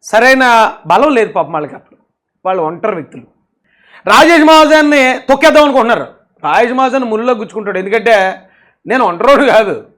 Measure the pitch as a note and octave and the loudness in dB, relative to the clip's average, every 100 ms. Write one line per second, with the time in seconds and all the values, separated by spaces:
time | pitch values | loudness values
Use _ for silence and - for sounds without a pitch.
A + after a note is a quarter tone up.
0 | - G#3+ A#3+ C4 B3+ A3+ A3 - D#3 F3+ | -2 0 2 2 2 2 0 -2 -2 0
1 | C#4+ C4 G3+ F#3 D3 E3 D3+ B2+ _ _ | 2 0 -2 -4 -6 -6 -10 -14 _ _
2 | _ _ _ _ F#3 F#3 D#3 E3+ G#3+ F#3 | _ _ _ _ -6 -4 -4 -6 -8 -8
3 | C3+ - A#2 _ _ _ _ _ _ - | -12 -20 -20 _ _ _ _ _ _ -14
4 | - A3 D#4+ E4+ D#4 D#4 D4+ D#4 D4+ D4 | 0 2 4 4 4 4 4 2 2 2
5 | B3+ B3 B3 C4+ D#4 D4+ D4 C4 A3+ G#3 | 0 -2 -2 0 2 4 2 0 0 -2
6 | C3+ - _ _ D3 E3 A#3+ B3+ C4 C4 | -6 -16 _ _ -4 0 0 -2 -2 -2
7 | B3 A3 A#3+ B3 G3+ F3 G3+ F#3+ F#3 A3+ | -4 -4 -4 -4 -6 -12 -8 -8 -4 -2
8 | G#3+ G#3+ F#3+ F#3+ _ _ _ _ - B3 | 0 0 0 -6 _ _ _ _ -6 -2
9 | A3 E3+ B3 C#4+ C4+ G#3+ G#3 A#2+ - | -2 0 2 2 2 0 0 -6 -12